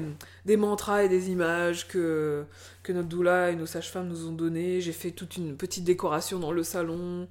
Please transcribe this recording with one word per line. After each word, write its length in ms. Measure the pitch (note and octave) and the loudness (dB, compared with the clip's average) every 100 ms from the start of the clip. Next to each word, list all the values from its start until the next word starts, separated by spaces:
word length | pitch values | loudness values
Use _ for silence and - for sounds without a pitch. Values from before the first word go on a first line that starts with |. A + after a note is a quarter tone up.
| D#3 D3+ - - G3 | -4 -8 -16 -6 4
des 120 | G#3+ | 4
mantras 460 | G#3 G3+ G#3+ G3+ | 4 2 2 4
et 60 | G3 | 6
des 220 | F#3 F#3 | 4 2
images 560 | F3+ E3+ E3+ F3 E3+ - | 2 2 2 2 0 -2
que, 580 | F#3 E3 D#3 D3+ D3 D3 - - - | 0 2 2 0 -2 -6 -14 -20 -10
que 100 | - | -4
notre 140 | F3+ E3+ | -2 -2
doula 420 | F3 F3 F3+ F3+ | 2 4 6 4
et 60 | E3+ | 0
nos 100 | D#3+ | -4
sages-femmes 420 | E3 - F#3 F3+ | -6 -6 -6 -6
nous 200 | E3 E3 | -6 -6
ont 40 | |
données. 500 | E3 E3 E3 F3+ F#3 | -2 -2 0 0 0
J'ai 100 | E3+ | -2
fait 200 | D#3+ F3 | -4 -8
toute 260 | - F3 F#3 | -8 -10 -6
une 200 | D#3+ C3+ | -6 -6
petite 260 | F#3 F#3+ | -6 -2
décoration 540 | F3 F3+ F3+ D#3 E3+ F#3 | 2 2 2 0 -2 -4
dans 140 | D#3 | -2
le 100 | E3+ | 0
salon. 640 | E3 F#3 E3 E3+ F3 F3 F3+ | -2 -2 -2 -4 -4 -6 -8